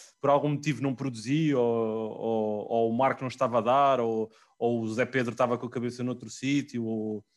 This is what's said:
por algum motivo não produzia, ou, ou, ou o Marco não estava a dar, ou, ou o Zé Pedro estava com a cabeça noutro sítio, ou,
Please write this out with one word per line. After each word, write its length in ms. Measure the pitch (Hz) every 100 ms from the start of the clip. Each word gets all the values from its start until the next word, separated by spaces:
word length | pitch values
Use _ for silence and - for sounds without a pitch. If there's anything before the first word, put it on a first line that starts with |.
| - _
por 80 | 143
algum 200 | 143 143
motivo 340 | 143 147 120
não 100 | 139
produzia, 640 | 120 135 117 110 147 156 135
ou, 540 | 120 117 110 110 110
ou, 560 | - 113 113 107 104 -
ou 200 | 113 117
o 40 | 117
Marco 260 | 131 117
não 60 | 131
estava 300 | - 127 120
a 40 |
dar, 380 | 110 135 139 127
ou, 320 | 117 110 110 - _ _
ou 220 | 117 120
o 100 | 113
Zé 140 | 113 123
Pedro 240 | 131 120
estava 260 | 117 123 117
com 80 | 123
a 40 |
cabeça 320 | 123 120 120
noutro 260 | 123 123 110
sítio, 560 | - 131 143 131 120 113
ou, 400 | 110 107 107 -